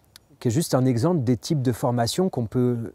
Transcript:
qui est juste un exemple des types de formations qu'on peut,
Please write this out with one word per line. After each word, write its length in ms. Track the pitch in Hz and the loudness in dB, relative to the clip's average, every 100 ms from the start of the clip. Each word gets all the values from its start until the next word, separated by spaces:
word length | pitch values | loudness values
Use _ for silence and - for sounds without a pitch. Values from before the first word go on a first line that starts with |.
| _ - _ _ | _ -20 _ _
qui 80 | 123 | -2
est 40 | |
juste 240 | 120 170 131 | 0 2 2
un 100 | 127 | 2
exemple 400 | 117 156 180 120 | 2 2 2 0
des 100 | 123 | 0
types 260 | - 156 | 0 0
de 120 | 127 | 0
formations 560 | 113 131 120 117 - 185 | 0 0 0 0 0 -2
qu'on 160 | - 113 | -2 -2
peut, 480 | 127 123 120 110 | 0 0 0 -6